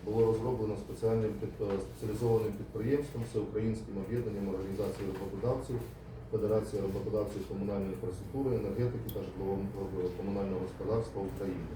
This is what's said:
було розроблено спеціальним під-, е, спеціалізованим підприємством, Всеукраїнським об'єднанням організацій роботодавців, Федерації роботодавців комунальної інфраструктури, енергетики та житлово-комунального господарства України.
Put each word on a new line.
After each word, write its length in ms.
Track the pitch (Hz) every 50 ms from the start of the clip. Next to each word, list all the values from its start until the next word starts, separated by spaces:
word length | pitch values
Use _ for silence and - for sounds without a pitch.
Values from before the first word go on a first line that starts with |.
| -
було 200 | 104 107 113 113
розроблено 480 | 113 113 110 117 127 127 110 107 107 101
спеціальним 560 | 98 - - - - 113 113 113 113 110 107 98 98
під-, 200 | 110 101 - - 107 98
е, 120 | 98 95 92
спеціалізованим 680 | - - - 120 110 104 - 120 117 113 110 110 104 101 -
підприємством, 640 | - - - - 120 120 143 143 143 - - 117 113
Всеукраїнським 680 | - - - 101 101 - 107 110 113 107 - - - 98 98 95
об'єднанням 420 | 104 117 123 117 110 101 101 101 98 95
організацій 500 | 92 95 95 95 - 104 92 - - 101 95
роботодавців, 680 | 92 - 98 - - - - 123 - - - - 123 117 - - - - - - - - - -
Федерації 460 | - 107 104 104 110 110 107 - 107 98
роботодавців 680 | 95 98 98 98 101 104 104 107 104 101 - 101 95 -
комунальної 440 | 107 98 98 101 101 98 98 95 95
інфраструктури, 540 | 92 - 92 90 - - - - 135 135 131 120
енергетики 520 | 110 - 101 101 113 123 120 113 113 - - -
та 60 | 104 95
житлово-комунального 1300 | - - - 98 98 98 95 101 98 - 95 98 92 92 90 90 90 90 - 95 98 98 98 98 95 95 90 90
господарства 520 | 92 - - 98 95 110 - - - - 98 98 95
України. 420 | - - 101 95 90 87 82 80 82